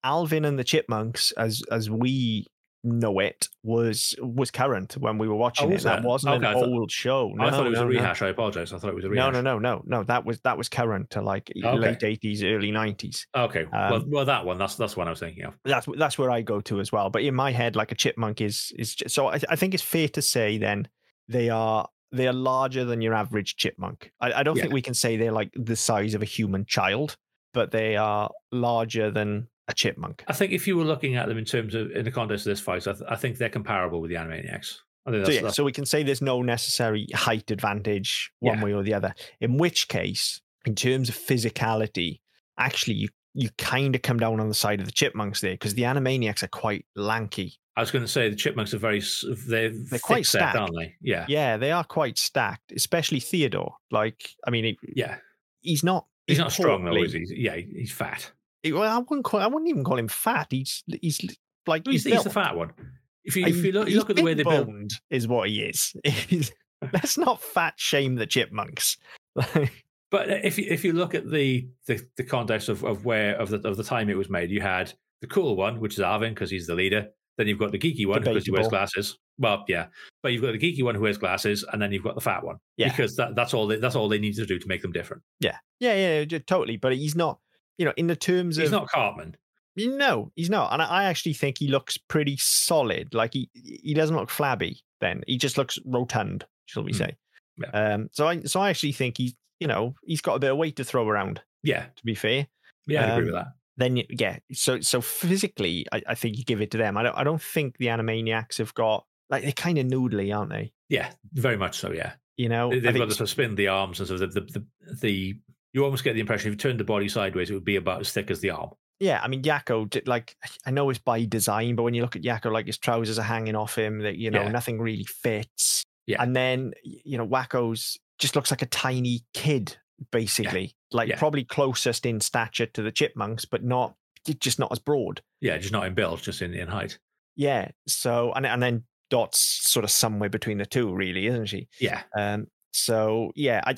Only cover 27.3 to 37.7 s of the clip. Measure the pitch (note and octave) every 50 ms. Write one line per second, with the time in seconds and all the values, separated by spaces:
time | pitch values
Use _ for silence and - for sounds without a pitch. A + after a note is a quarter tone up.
27.3 | _ _ _ _ - - G#2+ - - A2 A2 A2 G#2+ G#2 G#2+ G#2 G#2 G#2 G#2 -
28.3 | - - - _ B2 B2 A#2+ A#2+ A#2+ A2+ A2+ A2 A2+ A2+ G#2+ G#2+ - G#2+ G#2+ G#2
29.3 | G#2 G#2 A#2+ - _ _ _ - - - - G#2 - - - - - - - -
30.3 | C3+ - G3+ F#3+ F#3+ F3 - G3+ F#3 E3+ D#3+ D#3 D3+ - - C3+ B2 B2 - -
31.3 | A2+ A2+ A2 - - A#2+ A2+ G#2+ A2 A2+ A2 - - G#2+ G#2+ A#2+ A#2+ B2 A2+ G#2+
32.3 | G#2+ G2+ - G#2 G2+ G2+ - G2 F2+ F#2 - G2 G2 - - - A#2 - - A#2+
33.3 | G#2 - A#2 A2+ - A#2 G#2 - G#2+ F#2+ F#2 E2+ E2+ E2+ E2 E2 F2 E2+ D#2+ E2
34.3 | D#2+ E2 - - - - - - - - _ _ _ _ _ B2+ A2+ G#2 F#2+ -
35.3 | C#3+ A2 G2+ G#2+ - - D3 C#3 B2 C#3+ C#3+ - - D3+ D3 C#3 C3+ A#2+ C#3+ C3+
36.3 | B2+ B2 B2 B2 A#2+ A#2 - - - - A#2+ A2+ G#2+ G#2+ - - - - - A#2+
37.3 | A2+ A2 - - G#2+ F#2+ - G#2